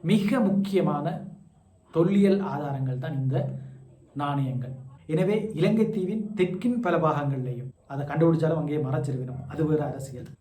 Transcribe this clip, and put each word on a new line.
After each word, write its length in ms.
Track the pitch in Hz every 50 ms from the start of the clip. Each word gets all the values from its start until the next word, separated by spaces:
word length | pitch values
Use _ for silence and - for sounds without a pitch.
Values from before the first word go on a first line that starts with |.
| - 160
மிக 300 | 208 220 196 208 277 254 214
முக்கியமான 580 | 190 196 196 196 - 196 180 156 151 147 147 147 165 160 - - - - - - - _ _ _ _ _ _ _ _ -
தொல்லியல் 460 | 165 170 190 202 202 202 196 196 202 190 151
ஆதாரங்கள் 500 | 135 147 151 143 139 135 131 131 127 131 147
தான் 140 | 165 135 135
இந்த 160 | 135 135 139 156 - - - - - - - - - - - _ - _ _ 139
நாணயங்கள். 540 | 143 143 143 139 135 131 127 123 - - - - - - - - - - 156
எனவே 220 | 175 190 196 214 220 220 - - 151
இலங்கை 260 | 180 214 220 226 220 - -
தீவின் 280 | 190 185 185 220 220 208 - -
தெற்கின் 420 | 185 180 175 185 - - 240 247 233 -
பல 100 | 180 170 160 160
பாகங்கள்லையும் 640 | 156 151 143 143 139 135 131 127 131 120 120 - - - _ _ _
அதை 120 | 139 139 139
கண்டுபிடிச்சாலும் 560 | 143 143 151 165 165 160 - 160 160 165 156
அங்கேயே 200 | 147 143 147 151 135
மறைச்சிருக்கணும், 560 | 131 139 131 - 139 131 127 113 - - - - -
அது 100 | - 151 156 151
வேறு 140 | 156 151 143 143
அரசியல். 400 | 139 135 - - 123 123 - - - _